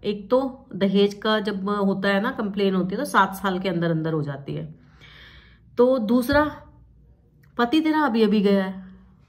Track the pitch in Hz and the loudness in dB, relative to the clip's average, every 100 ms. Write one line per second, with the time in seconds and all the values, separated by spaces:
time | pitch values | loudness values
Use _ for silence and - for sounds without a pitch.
0 | 208 202 - 254 269 - - 190 196 196 | -4 -6 0 0 0 -8 -14 -2 2 4
1 | 202 202 220 214 208 196 190 208 196 196 | 2 0 -2 0 -2 -4 -4 0 0 0
2 | 196 196 226 269 208 202 196 190 180 202 | 0 0 0 -4 -6 0 0 0 -2 -4
3 | 285 - 196 - 202 185 185 170 170 160 | 0 2 0 0 -4 -2 -2 -2 0 0
4 | 160 160 143 139 - 151 160 - - - | -2 -4 -4 -8 -10 -10 -10 -16 -20 -20
5 | - - - - - - - - 247 262 | -20 -20 -20 -20 -20 -20 -14 2 4 4
6 | 208 240 240 285 294 - - - - _ | 2 0 2 2 2 -4 -20 -20 -20 _
7 | _ _ _ _ _ - - 311 311 311 | _ _ _ _ _ -2 0 2 2 0
8 | 294 226 214 214 196 196 190 190 - - | 0 2 2 2 2 2 0 -8 -16 -20
9 | - _ | -20 _